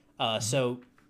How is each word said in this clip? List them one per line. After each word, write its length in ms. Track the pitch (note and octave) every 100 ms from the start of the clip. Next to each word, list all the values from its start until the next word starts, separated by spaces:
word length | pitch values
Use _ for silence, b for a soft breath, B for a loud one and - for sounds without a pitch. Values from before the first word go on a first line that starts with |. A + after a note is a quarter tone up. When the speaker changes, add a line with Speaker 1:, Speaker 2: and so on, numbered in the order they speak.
| b -
Speaker 1:
Uh, 180 | B2 A2
Speaker 2:
Mm-hmm. 40 |
Speaker 1:
so 400 | G#2+ C#3 B2 B2 - _ _